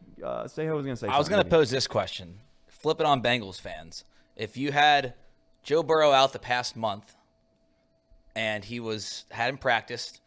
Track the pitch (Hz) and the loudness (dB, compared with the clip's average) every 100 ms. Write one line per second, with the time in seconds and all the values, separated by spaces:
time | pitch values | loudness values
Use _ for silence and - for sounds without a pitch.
0 | - - - 60 127 - 160 151 135 120 | -20 -12 -8 -8 -8 -8 -4 -4 -4 -6
1 | 107 139 151 202 - 160 131 127 - 110 | 0 0 2 2 4 4 4 0 0 -2
2 | 90 - 87 95 _ _ _ - 147 160 | -2 -8 -16 -20 _ _ _ -6 -4 0
3 | 156 139 120 123 95 - 95 80 82 - | 2 2 2 0 -2 -12 -14 -14 -16 -20
4 | - _ _ - 107 127 139 143 147 143 | -20 _ _ -10 -10 -4 -2 4 6 4
5 | 131 - - _ _ _ - 151 160 160 | 0 -10 -20 _ _ _ 0 0 2 4
6 | 151 135 135 - - 123 123 117 110 101 | 6 6 6 2 -4 -4 -4 -6 -6 -6
7 | - _ _ _ _ _ _ _ _ _ | -12 _ _ _ _ _ _ _ _ _
8 | _ _ _ 110 110 107 98 120 113 110 | _ _ _ -6 -4 -4 -8 -10 -6 -6
9 | 95 - - 117 120 139 135 113 - 120 | -8 -14 -12 -4 -4 -2 -2 -2 -2 -12
10 | - - | -12 -16